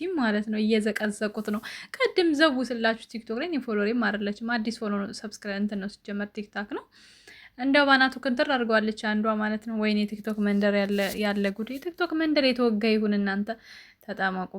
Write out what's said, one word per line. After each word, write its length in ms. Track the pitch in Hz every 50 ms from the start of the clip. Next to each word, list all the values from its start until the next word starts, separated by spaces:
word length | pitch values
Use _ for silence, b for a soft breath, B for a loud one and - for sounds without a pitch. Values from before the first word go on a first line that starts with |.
| 302 370
ማለት 340 | 381 311 240 220 208 208 214
ነው 120 | 220 214 214
እየዘቀዘቁት 920 | 214 214 226 214 208 220 202 - 214 214 202 - 214 208 208 220 214 214
ነው። 100 | 208 220 B B B B B B
ቅድም 360 | - - 523 466 - 370 359 330 294
ዘው 240 | 269 320 320 262 254 254
ስላችሁ 420 | - 254 233 226 226 226 226 - -
ቲክቶክ 300 | - 220 - - 220 240
ላይ 100 | 302 359
እኔ 100 | 339 262
ፎሎወሬም 440 | - 240 214 208 202 208 240 247 226
አይደለችም 480 | 202 202 202 208 202 202 - 233 226
አዲስ 260 | 240 233 220 233 220 -
ፎሎ 140 | 226 208 208 202
ነው፣ 100 | 196 196 196
ሰብስክራይብ 420 | - - 208 - - - 208 196 196
እንትን 220 | 208 208 220 202
ነው 100 | 190 202
ሲጀመር 400 | - - - - 202 202 208 208
ቲክታክ 400 | - 220 208 208 - 202 202 -
ነው። 140 | 285 440 - B B B B B B B B B B B B B B -
እንደው 260 | 247 277 277 294 285
ባናቱ 300 | 277 269 262 262 262 254 247
ክንትር 300 | - 269 240 269 302 294
አድርገዋለች 520 | 277 247 240 226 220 220 208 214 214 - -
አንዷ 300 | 214 214 214 214 220 220
ማለት 260 | 214 214 214 214 214 -
ነው። 120 | 226 220 214
ወይኔ 220 | 214 214 214 208 208
ቲክቶክ 320 | 208 214 208 - 220 214 208
መንደር 340 | 202 202 202 202 208 208 202
ያለ፣ 240 | 202 202 196 202 202 196 190 - 190
ያለ 260 | 208 208 202 202 202 196
ጉድ። 200 | 196 - 220 226
የቲክቶክ 420 | 262 285 - 359 339 - 359 339 320
መንደር 280 | 320 320 311 302 302 269
የተወጋ 380 | 262 247 247 247 240 220 208 220 226
ይሁን 260 | 214 220 214 208 208
እናንተ 340 | 202 202 196 190 202 202 220 226 233 B B B B B B B B
ተጠማቁ። 500 | - - 196 190 190 190 185 185 185 - -